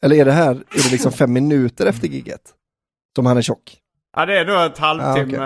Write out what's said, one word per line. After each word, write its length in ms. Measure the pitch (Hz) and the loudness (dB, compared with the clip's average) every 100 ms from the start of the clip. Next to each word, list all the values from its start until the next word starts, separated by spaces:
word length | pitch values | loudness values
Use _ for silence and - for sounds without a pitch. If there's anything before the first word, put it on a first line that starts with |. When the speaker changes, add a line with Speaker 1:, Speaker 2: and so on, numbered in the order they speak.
Speaker 1:
eller 140 | 139 151 | 2 4
är 100 | 135 | 4
det 60 | |
här, 200 | 156 151 | 4 0
är 320 | 131 - - | -2 -4 -2
det 80 | 131 | 0
liksom 200 | 123 127 | 0 -2
fem 220 | - 135 | 0 0
minuter 520 | 123 143 143 123 - - | 0 0 0 0 0 -2
efter 220 | 117 151 | -2 -6
gigget 340 | 135 - - - _ _ _ _ _ _ - | -8 -14 -18 -20 _ _ _ _ _ _ -2
som 100 | 123 | 2
han 120 | 123 | 2
är 40 | |
tjock? 360 | 117 - - - _ _ _ - | 0 -6 -12 -20 _ _ _ -4
Speaker 2:
Ja, 100 | 170 | 0
det 140 | 196 | 0
är 60 | 165 | 0
då 140 | 190 | 0
ett 180 | 165 - | 0 -2
halvtimme, 600 | 156 156 139 135 135 135 | -4 -2 -2 -2 -2 -6